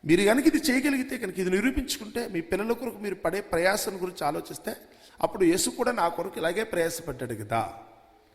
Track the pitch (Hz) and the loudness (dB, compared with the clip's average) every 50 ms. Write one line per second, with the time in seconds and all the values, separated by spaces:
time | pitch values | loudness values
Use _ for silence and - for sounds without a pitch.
0 | - 147 165 185 202 202 226 269 262 320 302 302 - - 247 269 262 294 277 262 | 4 4 4 6 6 6 6 6 6 6 4 4 2 4 2 4 2 2 0 0
1 | 254 269 262 247 233 190 - 180 185 180 185 196 208 262 269 294 254 - - - | -2 -4 -4 -6 -6 -6 -4 -2 0 2 2 4 2 2 2 0 -2 -2 -4 -6
2 | 214 208 - 240 240 - 190 170 165 - 190 185 214 226 233 226 262 233 208 202 | -6 -8 -6 -6 -6 -4 -4 -6 -2 -2 -2 -2 0 -2 -2 -2 -2 -8 -8 -6
3 | 208 202 190 185 - 165 170 202 202 - - 165 170 185 202 208 - 220 190 185 | -6 -6 -6 -2 -2 -2 -2 -2 -4 -2 0 2 4 4 2 2 -2 -4 -4 -4
4 | 180 185 180 - 160 147 151 - - - - - - 208 - - - - - - | -6 -6 -4 -2 -2 -2 -2 -2 -6 -8 -14 -10 -8 -10 -10 -10 -14 -20 -20 -20
5 | - - - - - 160 - - 185 160 170 185 - 254 - - 240 247 233 214 | -20 -20 -4 -2 -2 -2 2 4 4 4 4 4 2 -2 0 0 0 0 2 2
6 | 170 170 170 - 175 196 - 226 160 165 175 208 226 220 - 175 165 170 165 - | 0 0 0 -2 -6 -6 -6 -2 -2 -2 0 -2 -4 -2 0 0 0 0 -2 -6
7 | - - 127 127 131 113 117 104 104 104 113 113 107 87 - - - - - - | -8 -10 -8 -8 -6 -8 -6 -8 -6 -2 -2 -2 -2 -2 -8 -14 -18 -20 -20 -20
8 | - _ _ _ _ _ _ | -20 _ _ _ _ _ _